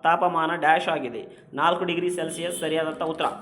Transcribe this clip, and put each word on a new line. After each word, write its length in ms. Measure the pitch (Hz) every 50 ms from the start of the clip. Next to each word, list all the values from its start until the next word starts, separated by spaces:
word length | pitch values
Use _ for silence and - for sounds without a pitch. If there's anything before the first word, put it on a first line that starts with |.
| -
ತಾಪಮಾನ 480 | 160 170 175 185 175 170 165 160 160 170
ಡ್ಯಾಶ್ 340 | 170 147 151 160 175 170 185
ಆಗಿದೆ, 340 | 165 151 135 123 117 110 - - - - - - -
ನಾಲ್ಕು 300 | 139 151 170 180 175 185
ಡಿಗ್ರಿ 260 | 175 170 170 175 180
ಸೆಲ್ಸಿಯಸ್ 500 | 180 175 160 160 151 - 165 175 175 -
ಸರಿಯಾದಂಥ 420 | 165 156 156 160 160 156 156 - 170
ಉತ್ತರ. 220 | 160 160 - - 277 - -